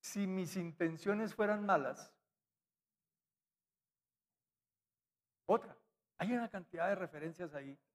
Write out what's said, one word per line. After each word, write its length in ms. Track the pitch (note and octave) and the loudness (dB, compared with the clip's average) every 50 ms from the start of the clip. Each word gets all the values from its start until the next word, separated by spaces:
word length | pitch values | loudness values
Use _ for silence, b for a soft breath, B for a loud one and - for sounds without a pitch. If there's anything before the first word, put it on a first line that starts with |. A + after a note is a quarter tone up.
"Si 280 | - - - G3+ G3+ F#3+ | -10 -6 -4 -2 0 0
mis 280 | F#3+ F#3+ F#3 D#3 - | 0 0 -2 -2 -2
intenciones 760 | F#3+ F3 E3+ D#3 _ F3 E3 E3 D#3+ - G3 G#3 G#3 A3 G#3 - | -2 -4 -4 -2 _ 0 0 0 0 0 0 0 2 0 -4 2
fueran 320 | - G#3+ G3+ G#3+ G#3 G#3 | 2 2 4 4 2 4
malas", 460 | G3+ F#3+ D#3 C#3 B2+ C#3 - - - _ _ _ _ _ _ _ _ _ _ _ _ _ _ _ _ _ _ _ _ _ _ _ _ _ _ _ _ _ _ _ _ _ _ _ _ _ _ _ _ _ _ _ _ _ _ _ _ _ _ _ _ _ _ _ _ _ _ _ _ _ _ _ _ _ _ _ | 4 4 4 4 2 -4 -6 -12 -20 _ _ _ _ _ _ _ _ _ _ _ _ _ _ _ _ _ _ _ _ _ _ _ _ _ _ _ _ _ _ _ _ _ _ _ _ _ _ _ _ _ _ _ _ _ _ _ _ _ _ _ _ _ _ _ _ _ _ _ _ _ _ _ _ _ _ _
otra. 300 | - G3 A3+ A3+ G#3+ - - _ _ _ _ _ _ _ - | 4 4 4 4 -2 -16 -20 _ _ _ _ _ _ _ -4
Hay 140 | - G#3 | -2 0
una 160 | B3 A#3+ A#3 A3 | 0 0 -2 -2
cantidad 400 | - G3 E3+ _ - E3 E3 F#3+ | -6 -8 -10 _ -4 0 2 2
de 60 | G3+ | 2
referencias 580 | F#3 F#3 - D#3+ D3+ D3+ E3 D#3+ - F3+ D#3+ D3 | 0 -2 -8 -8 -8 -8 -8 -6 -6 -10 -8 -8
ahí. 220 | C#3+ C#3 C#3 C#3 - _ _ _ | -10 -10 -10 -14 -14 _ _ _